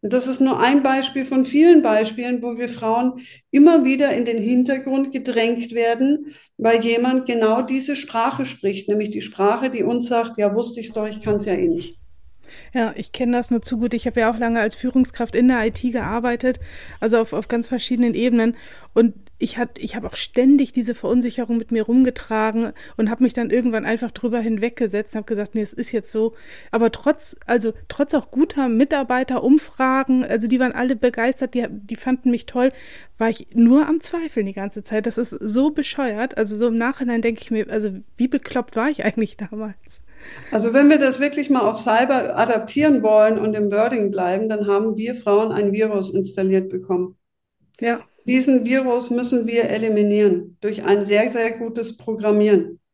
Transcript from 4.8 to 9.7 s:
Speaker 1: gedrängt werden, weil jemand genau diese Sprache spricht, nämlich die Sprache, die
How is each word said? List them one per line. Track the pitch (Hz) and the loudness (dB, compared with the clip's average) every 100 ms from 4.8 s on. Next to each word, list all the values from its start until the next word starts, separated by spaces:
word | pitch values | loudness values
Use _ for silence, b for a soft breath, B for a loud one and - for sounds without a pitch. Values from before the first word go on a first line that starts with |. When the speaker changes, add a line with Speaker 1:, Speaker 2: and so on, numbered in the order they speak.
| 269 269 269 | -2 -2 -2
Speaker 1:
gedrängt | 262 254 226 226 240 233 | -4 -2 0 0 -2 -4
werden, | 233 233 233 269 294 294 B B _ | -2 0 2 2 0 -2 B B _
weil | 220 226 | 2 2
jemand | 226 233 247 262 254 | 2 0 2 0 0
genau | 233 220 226 | 0 2 2
diese | 254 262 262 285 | 0 -4 -4 -6
Sprache | - 226 240 262 262 | -6 -2 -2 -2 -8
spricht, | - 196 190 196 | -4 -4 -4 -2
nämlich | 208 208 | -2 -2
die | 208 | -6
Sprache, | - - 202 233 | -10 -2 0 0
die | 262 | -2